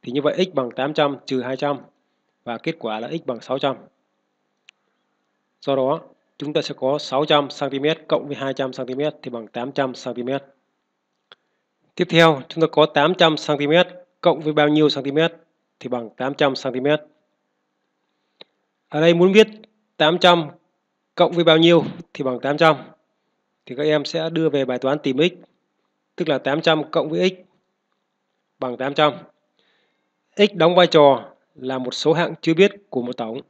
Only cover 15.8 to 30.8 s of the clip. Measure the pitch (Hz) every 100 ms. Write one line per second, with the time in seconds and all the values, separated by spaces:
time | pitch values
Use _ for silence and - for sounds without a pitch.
15.8 | 127 123 113 _ 127 139 147 131 135 123
16.8 | 135 151 - _ _ _ _ _ _ _
17.8 | _ _ _ _ _ _ - _ _ _
18.8 | _ 147 165 170 185 196 214 - - _
19.8 | _ _ 151 170 180 175 151 - _ _
20.8 | _ _ _ - 175 175 170 160 165 170
21.8 | - - - - 135 123 135 147 160 143
22.8 | 107 _ _ _ _ _ _ _ - 123
23.8 | 151 151 139 170 160 165 160 143 131 123
24.8 | 131 147 143 131 170 - _ _ _ _
25.8 | _ _ _ - 160 139 - 147 160 156
26.8 | 151 165 147 165 185 185 _ _ _ _
27.8 | _ _ _ _ _ _ _ _ 127 120
28.8 | 131 143 151 90 85 _ _ _ _ _
29.8 | _ _ _ _ _ - 208 208 165 180